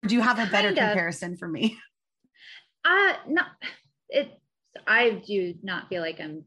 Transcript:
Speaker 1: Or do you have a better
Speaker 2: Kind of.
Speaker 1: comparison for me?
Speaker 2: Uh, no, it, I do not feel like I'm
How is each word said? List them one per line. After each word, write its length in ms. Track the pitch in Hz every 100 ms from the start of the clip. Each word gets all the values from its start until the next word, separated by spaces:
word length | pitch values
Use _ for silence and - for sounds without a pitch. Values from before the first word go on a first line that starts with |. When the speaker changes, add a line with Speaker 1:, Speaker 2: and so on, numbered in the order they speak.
Speaker 1:
Or 60 | 208
do 60 | 240
you 60 |
have 180 | 233 247
a 60 | 220
better 220 | 202 208
Speaker 2:
Kind 100 | 190
of. 60 | 220
Speaker 1:
comparison 500 | 208 170 165 175 180
for 100 | 170
me? 300 | 156 220 214 - _ _ _ _ _ - - _ _
Speaker 2:
Uh, 300 | 320 381 392 - -
no, 140 | 320 - - - - _ _ _
it, 220 | - 285 - _ _ _ - -
I 340 | 220 240 202 185
do 280 | 202 180 170
not 260 | 190 180 -
feel 120 | 180
like 180 | 165 160
I'm 240 | 156 156